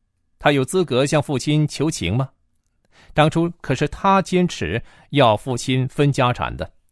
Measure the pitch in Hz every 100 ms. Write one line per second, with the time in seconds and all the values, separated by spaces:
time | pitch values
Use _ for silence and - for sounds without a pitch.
0 | _ _ _ _ 147 143 131 185 170 123
1 | 143 156 - 131 - 151 151 - 151 -
2 | 85 113 135 _ _ _ _ _ _ _
3 | - - 151 165 170 - - 131 147 -
4 | 196 196 - 180 180 - 80 107 - -
5 | - 143 123 104 135 123 - 131 127 -
6 | 147 139 123 120 62 64 82 _ _